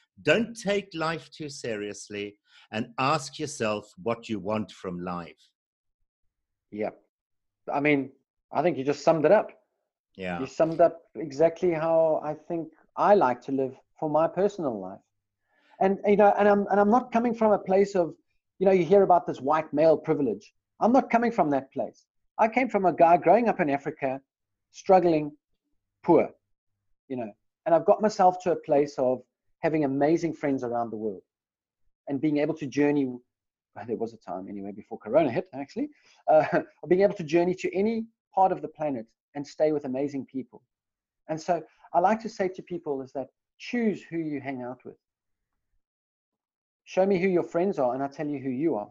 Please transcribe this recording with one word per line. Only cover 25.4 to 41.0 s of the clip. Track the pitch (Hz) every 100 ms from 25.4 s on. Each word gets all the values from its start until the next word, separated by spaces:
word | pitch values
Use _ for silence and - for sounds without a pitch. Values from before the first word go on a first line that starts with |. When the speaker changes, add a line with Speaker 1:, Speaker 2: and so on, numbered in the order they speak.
| _ _ _ _ _ _
Speaker 2:
poor, | - 156 104 - _ _ _ _ _ _ -
you | 127
know, | 113 - _ _ 165
and |
I've | 165 156
got | 202
myself | 208 214 185 180
to | 180
a | 160
place | - 143 147 -
of | 127 127 - _ _ _
having | 165 156
amazing | 139 139 147 165 165
friends | 156 147 135
around | 123 120 117
the | 107
world | 110 90 - _ _ _ _ _ _ _ -
and | 139
being | 156 147
able | 151
to | 156 139
journey. | 139 147 147 131
Well, | 123 _ _ _ _ _ 104 110
there | 104
was | 113
a | 113
time | - 90 98
anyway | 101 98
before | 101 - 110
Corona | 104 139 151
hit, | 139 -
actually, | 131 139 214 294 _ _ _ -
uh, | 156 -
<laughs> | - - _
of | 151
being | 180
able | 196
to | 196
journey | 151 170 175 180
to | -
any | 185 214 226 226 _ _
part | - 190
of | 160
the | 147
planet | - 151 127 110 _ _
and | 143 143
stay | - 156
with | 151 143
amazing | 131 143 139 117
people. | 135 120 - _ _ _ _